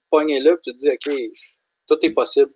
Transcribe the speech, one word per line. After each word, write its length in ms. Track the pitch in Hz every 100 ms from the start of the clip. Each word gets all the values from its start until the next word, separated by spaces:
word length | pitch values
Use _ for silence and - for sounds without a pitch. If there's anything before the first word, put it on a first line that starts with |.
| -
pogné 300 | 156 151 139
là, 160 | 139 175
puis 160 | -
tu 40 | 123
te 20 |
dis, « 120 | 143 127 147
Ok, 80 | 143 113 - - _ _ _ -
tout 100 | 156
est 60 | 165
possible, 400 | - 120 - 139